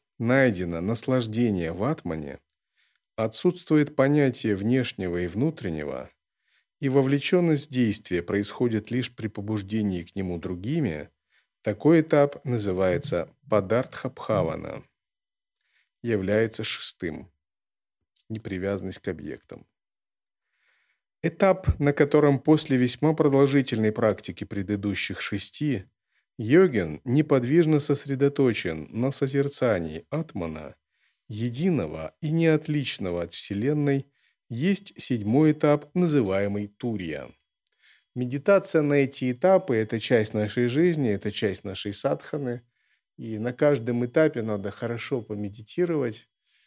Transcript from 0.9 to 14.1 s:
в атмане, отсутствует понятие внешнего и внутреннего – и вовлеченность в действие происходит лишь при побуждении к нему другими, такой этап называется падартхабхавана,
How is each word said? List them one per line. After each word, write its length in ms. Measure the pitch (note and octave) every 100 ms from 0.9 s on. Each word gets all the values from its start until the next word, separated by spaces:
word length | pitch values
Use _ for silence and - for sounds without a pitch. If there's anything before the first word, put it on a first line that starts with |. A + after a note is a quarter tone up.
| A#2 - C3 A2+ G#2+ A#2+ F#2+ E2
в 120 | E2+
атмане, 560 | A#2 D#3+ - D#2+ D2 C2+ _ _ _ _ _ _ _ -
отсутствует 800 | A2 - F3+ F3 - D#3 D3 -
понятие 600 | C3+ D3 C3+ A#2 A#2 G2
внешнего 600 | G#2 C3 A#2+ - F#2 F2
и 100 | F2
внутреннего – 840 | G2 D3 D#3+ F#2+ D#2 D2 C2 B1+ _ _ _ _ _ _ _
и 80 | C#3
вовлеченность 760 | C3+ C3 C#3 - F3+ E3+ D3 -
в 20 |
действие 540 | B2+ A#2 G2 - F2
происходит 680 | - G2+ G2+ - B2 A2 G#2
лишь 240 | B2 A#2+ -
при 120 | A2
побуждении 720 | - G#2 A2 F#2+ A2 G#2 F2+
к 140 | E2+ -
нему 240 | F#2+ F2
другими, 680 | F2 F2+ G2+ E3 B2+ D2+ - _ _ _ _ _
такой 400 | - G#2 D3 E3
этап 420 | D#3+ D3 C#3+ -
называется 880 | C#3+ A#2+ G2+ F#2 F#2 F2 - F2 D#2+ _ -
падартхабхавана, 1400 | G#2+ F#2+ A2+ C3 - C3